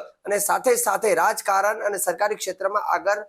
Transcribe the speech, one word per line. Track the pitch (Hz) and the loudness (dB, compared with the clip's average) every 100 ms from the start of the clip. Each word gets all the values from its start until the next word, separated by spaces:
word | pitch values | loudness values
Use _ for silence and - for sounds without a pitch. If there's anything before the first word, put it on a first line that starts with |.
| - - - | -2 -12 -4
અને | 202 | -2
સાથે | 196 180 254 233 | 0 0 2 2
સાથે | 233 196 214 165 | 2 0 2 4
રાજકારણ | 185 220 - 196 196 220 | 2 0 0 2 2 0
અને | 208 196 | -2 -2
સરકારી | 185 170 208 214 | -2 0 -2 -2
ક્ષેત્રમાં | - 180 196 208 | -6 -4 -4 -2
આગળ | 196 175 170 208 | 0 0 0 -2